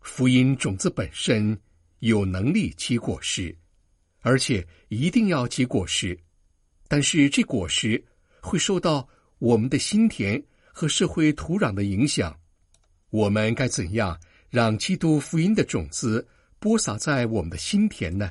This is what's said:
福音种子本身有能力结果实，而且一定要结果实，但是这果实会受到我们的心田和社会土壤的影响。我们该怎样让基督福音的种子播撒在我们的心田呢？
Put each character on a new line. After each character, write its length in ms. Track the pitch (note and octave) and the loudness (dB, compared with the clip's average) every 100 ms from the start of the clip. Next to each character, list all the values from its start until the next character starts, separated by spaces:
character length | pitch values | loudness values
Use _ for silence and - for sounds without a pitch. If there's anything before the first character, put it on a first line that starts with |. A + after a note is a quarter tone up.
福 260 | - - B2+ | -16 0 4
音 260 | B2+ B2+ C3 | 6 4 2
种 200 | - G2 | -2 -2
子 140 | F3+ | -4
本 180 | - G2+ | -4 -8
身 460 | - - A2+ G#2+ G#2+ _ _ _ _ | -6 0 2 2 -2 _ _ _ _
有 240 | A2+ A2 G2 | 0 2 2
能 260 | F#2 G#2+ | -2 0
力 160 | G3 E3 - | 0 -2 -6
结 220 | - A#2+ | -4 -4
果 200 | - G2+ | -4 -8
实， 340 | - - F2 - _ _ _ _ _ _ | -6 -6 -8 -10 _ _ _ _ _ _
而 180 | A#2 C3 | 0 0
且 280 | - A#2 - - _ | 2 -2 -4 -16 _
一 220 | G#2+ D#3+ | -2 2
定 180 | G#3 G#3+ | 2 2
要 200 | E3 B2 | 0 -2
结 160 | - | -2
果 220 | B2 A2+ F2 | 0 0 -2
实， 320 | - G2 F2 _ _ _ _ _ _ - | -4 -4 -8 _ _ _ _ _ _ -2
但 140 | D3 | 0
是 280 | C#3 E3+ C#3 | 2 4 4
这 120 | C#3+ | 4
果 220 | A#3 A#2+ E2 | 0 -2 -2
实 380 | - G#2+ A2+ - _ _ _ | -2 0 -2 -4 _ _ _
会 160 | - E3+ | -4 -2
受 200 | - F#3+ | 0 0
到 300 | F3 D3+ B2+ _ _ _ | 2 0 -2 _ _ _
我 180 | A2+ A#2 | 2 2
们 100 | A#2+ | 2
的 80 | C#3 | -2
心 280 | - G#3 A3+ | 0 2 2
田 380 | - G2 A2 - _ _ | 2 -2 -2 -6 _ _
和 120 | - D#3 | -6 -4
社 220 | - F3 | 0 0
会 240 | - D#3 | 2 2
土 260 | D3 - F3+ | 2 -4 -2
壤 140 | F3 | -2
的 120 | G2 | 0
影 220 | G2+ F#2+ C#3 | -2 0 0
响。 320 | - F2+ D#2 _ _ _ _ _ _ _ | 0 -4 -6 _ _ _ _ _ _ _
我 220 | G#2+ G#2 | 0 2
们 240 | G#2 A2 | 2 0
该 120 | A#2 C3 | 0 -2
怎 280 | - F2 | -2 -4
样 260 | G#2+ G2+ E2 - _ _ | -2 -2 -4 -12 _ _
让 260 | B2 A#2 A2 | 0 2 0
基 180 | - | -2
督 240 | F#3 E3 D3+ | 0 2 2
福 200 | - E3 | 2 0
音 160 | E3+ | 2
的 100 | A3 | 2
种 240 | C#3 B2 D2 | 0 -2 -4
子 380 | - B2 A2 - _ _ _ | -4 -2 -2 -4 _ _ _
播 180 | G#3+ A3+ | 0 0
撒 220 | - G#2 | 0 -4
在 260 | - C#3 A#2+ | -2 0 0
我 140 | A2 | -2
们 80 | E2 | -4
的 80 | E2+ | -6
心 320 | - G3+ G#3+ | -2 2 2
田 280 | - F2+ F#2 | 0 -6 -4
呢？ 120 | G2 | -6